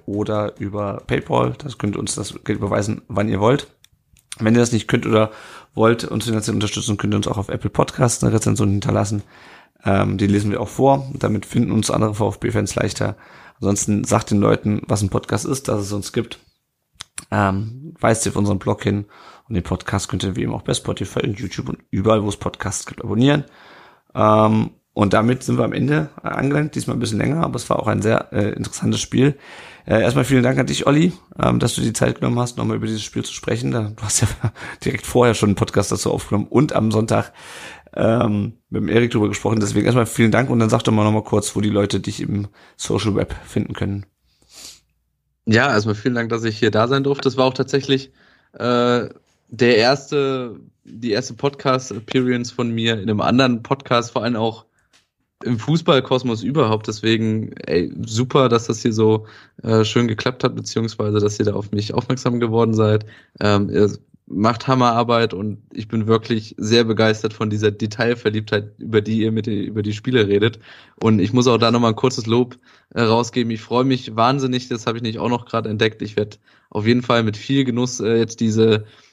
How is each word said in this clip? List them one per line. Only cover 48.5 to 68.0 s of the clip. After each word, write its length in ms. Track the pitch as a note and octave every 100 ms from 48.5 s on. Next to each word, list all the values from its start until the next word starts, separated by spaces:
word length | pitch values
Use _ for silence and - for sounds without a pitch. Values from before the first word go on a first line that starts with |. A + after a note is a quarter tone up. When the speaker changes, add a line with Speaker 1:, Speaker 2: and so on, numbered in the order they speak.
Speaker 2:
äh, 560 | - A#2+ B2 B2 A#2+ G2+ - _ _ _
der 280 | A2+ B2 A2
erste, 800 | B2 C#3 - D3 C3+ C3 A#2+ G2 - _
die 280 | G#1+ G#2+ A#2
erste 200 | G#2 B2
Podcast-Appearance 1200 | A2+ C#3+ C#3+ C#3 B2+ C3 G2+ - C3 B2+ B2 A#2
von 160 | - A#2
mir 240 | A2+ A2+ A2
in 80 | G#2+
einem 140 | G#2
anderen 400 | D#2 B2 C3 A#2
Podcast, 480 | - C#3+ - A#2+ A#2
vor 120 | B2
allem 140 | A#2 A2
auch 300 | A2+ A2 - _ _ _ _ _ _ -
im 160 | - A2+
Fußballkosmos 840 | C#3+ E3 F3 C3+ - B2+ B2+ A2+
überhaupt. 440 | A#2 D3+ A2 G#2+ A2+
Deswegen, 640 | G#2+ A2+ A2+ A2 A2 -
ey, 380 | - - F2 E2 -
super, 460 | A2+ A2 B2+ D3 B2
dass 160 | A#2 A2+
das 160 | A2+
hier 100 | A#2+
so, 340 | A2 A2 A2 G#2+ - - -
äh, 220 | A#2 A2
schön 220 | G#2+ A#2+ A#2
geklappt 380 | A2 B2 B2+
hat, 100 | B2
beziehungsweise 640 | A2+ G#2+ A2+ A2+ - G#2+ G#2
dass 200 | G#2 G#2
ihr 80 | G#2
da 80 |
auf 180 | G2+ G2+
mich 220 | G#2 G#2
aufmerksam 460 | - B2 B2+ B2 A#2+
geworden 340 | A#2 A2+ A2+
seid. 320 | A2 G#2+ G#2+ A2 - _ -
Ähm, 300 | G#2 G2+ G2+
ihr 200 | F2 G#2 - _ _ -
macht 420 | F#2+ A2+ A#2 -
Hammerarbeit 640 | C3 A#2+ A#2 A#2+ A#2 A2+
und 300 | F#2+ G#2+ G2+ _
ich 160 | - G#2+
bin 180 | A2+ G#2+
wirklich 480 | A2+ A2 A2 G#2+ -
sehr 260 | G#2+ A#2
begeistert 480 | A2+ G#2+ A2 G#2 G#2+
von 160 | - A2
dieser 220 | G#2 G#2+
Detailverliebtheit, 1040 | G2+ A2 A2+